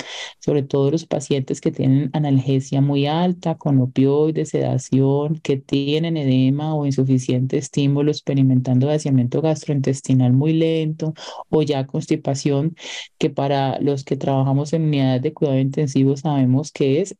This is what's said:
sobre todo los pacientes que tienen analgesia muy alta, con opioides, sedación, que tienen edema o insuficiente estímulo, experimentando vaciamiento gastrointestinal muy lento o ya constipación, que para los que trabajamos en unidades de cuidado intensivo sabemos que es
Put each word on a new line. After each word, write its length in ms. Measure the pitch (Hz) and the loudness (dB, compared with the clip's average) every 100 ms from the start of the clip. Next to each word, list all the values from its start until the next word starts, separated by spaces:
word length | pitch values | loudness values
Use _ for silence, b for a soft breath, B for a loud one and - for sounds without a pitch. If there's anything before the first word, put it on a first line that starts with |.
| B B B B | B B B B
sobre 220 | - 147 | -2 -2
todo 280 | 139 139 139 | 0 0 2
los 160 | 165 165 | 0 -2
pacientes 560 | 156 131 139 135 - | -4 -2 -2 -2 -4
que 100 | 165 | -4
tienen 380 | 156 135 135 147 | 0 2 2 2
analgesia 720 | 156 147 135 139 135 135 139 | -2 0 0 2 -2 0 0
muy 240 | 139 143 143 | 0 2 0
alta, 480 | 156 180 175 165 | 0 0 -2 -4
con 260 | 160 151 135 | -4 0 2
opioides, 720 | 123 131 135 143 156 156 156 | 2 2 2 4 2 0 -2
sedación, 880 | 147 131 127 - 131 135 143 151 156 | -2 0 -2 0 2 2 2 0 -4
que 140 | - 139 | -2 -4
tienen 640 | - 139 139 156 165 160 | -2 -2 0 0 0 -2
edema 560 | 139 131 131 143 156 | 2 2 2 0 -2
o 100 | 156 | -2
insuficiente 720 | 143 135 135 131 127 127 131 143 | -2 0 2 0 0 -2 0 -2
estímulo, 540 | - - 139 143 147 | -2 -2 0 2 0
experimentando 760 | 147 - 139 135 127 127 127 143 | -2 -2 2 4 2 2 2 2
vaciamiento 520 | 151 151 131 123 139 | 0 0 0 2 0
gastrointestinal 920 | 160 156 - 139 139 135 - 131 123 | 0 -2 -2 -2 -2 -2 0 2 4
muy 180 | 131 151 | 2 2
lento 640 | 160 160 160 156 156 160 156 B B B | 2 0 0 -2 -4 -6 -8 B B B
o 140 | 151 | 0
ya 240 | 143 139 135 | 0 -2 -2
constipación, 880 | 143 - 151 143 139 151 139 160 170 B B B - | -4 -2 -2 -2 -2 0 0 -2 -6 B B B -4
que 140 | 156 | -4
para 500 | 139 139 139 135 - | 0 0 0 0 -2
los 240 | 143 139 | -2 -2
que 120 | - 139 | -4 -4
trabajamos 580 | - 135 135 135 151 | 0 0 2 0 0
en 80 | 165 | -2
unidades 400 | 156 143 135 127 | 0 2 2 0
de 100 | 147 | -2
cuidado 260 | - 147 131 | -2 0 0
intensivo 600 | 135 139 147 135 135 139 | 0 0 0 2 2 2
sabemos 540 | 160 143 127 127 151 | 0 2 2 2 0
que 280 | - 139 143 | -2 0 2
es 160 | 196 | -2